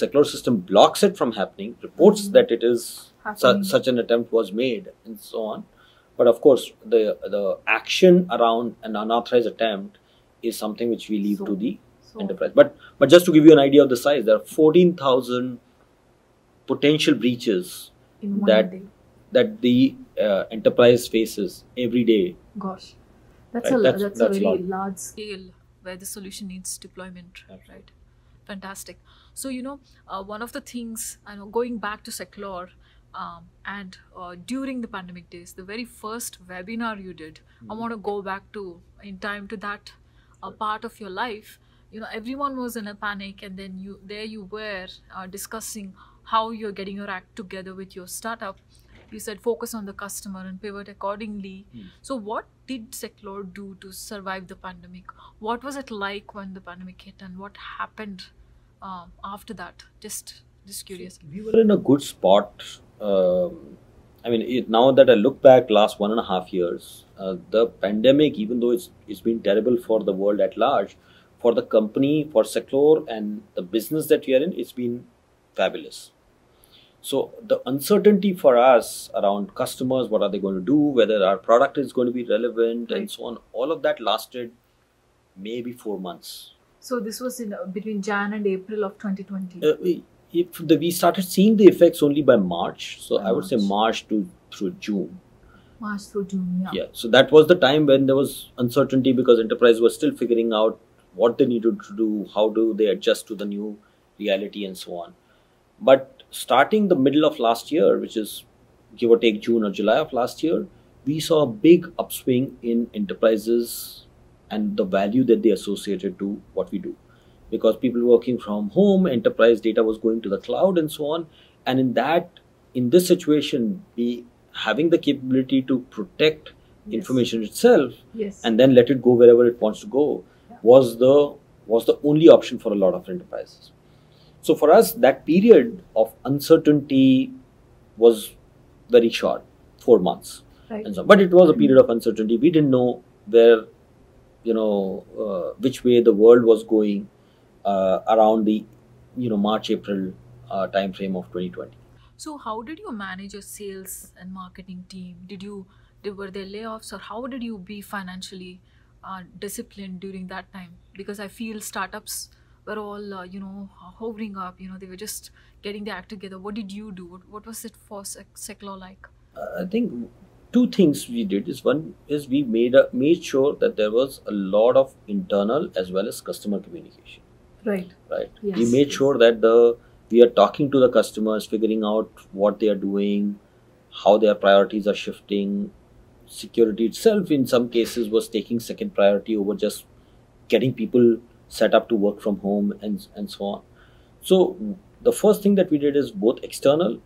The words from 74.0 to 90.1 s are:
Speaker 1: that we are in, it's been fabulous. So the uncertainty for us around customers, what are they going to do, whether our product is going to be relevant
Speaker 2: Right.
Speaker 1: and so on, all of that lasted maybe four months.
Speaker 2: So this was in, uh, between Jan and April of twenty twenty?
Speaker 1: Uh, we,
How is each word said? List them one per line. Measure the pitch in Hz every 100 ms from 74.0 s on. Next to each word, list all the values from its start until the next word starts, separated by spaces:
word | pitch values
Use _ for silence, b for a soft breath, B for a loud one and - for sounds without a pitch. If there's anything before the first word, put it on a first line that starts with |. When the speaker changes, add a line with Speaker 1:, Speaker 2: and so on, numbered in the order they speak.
| 151
Speaker 1:
that | 151 -
we |
are | 131
in, | 165 -
it's | 120
been | - 123 120 - _ _ _ _
fabulous. | - 92 87 - - - _ _ _ _ b b b b b
So | - 135 - -
the | - 135 -
uncertainty | 139 - 208 202 202 202
for | 175 143 120
us | 127 120 - - -
around | 104 101 101 95
customers, | - 127 - 127 131 110
what | 104
are | 101
they | 98
going | 95 95
to |
do, | 90 147
whether | 147 127 104 107
our | 92 95
product | - 117 139 151
is | 120
going | - 123
to |
be | 123
relevant | 117 107 120 110 117 117 117
Speaker 2:
Right. | 101
Speaker 1:
and | 107
so | - 120
on, | 113 _
all | 110 139
of | 156
that | 151 147
lasted | 107 110 - 123 120 - _ _ _ _ _ _ _ 95
maybe | 101 123 123
four | 120 110 95
months. | 92 85 - - - _ _ _
Speaker 2:
So | - 247
this | 208 214
was | 254 247
in, | 214
uh, | 180 185
between | 190 214 208
Jan | 196 202 202
and | 214 202
April | 185 190 214
of | 196 -
twenty | 208 196
twenty? | 196 190 185 175
Speaker 1:
Uh, | 151 -
we, | 180 165 -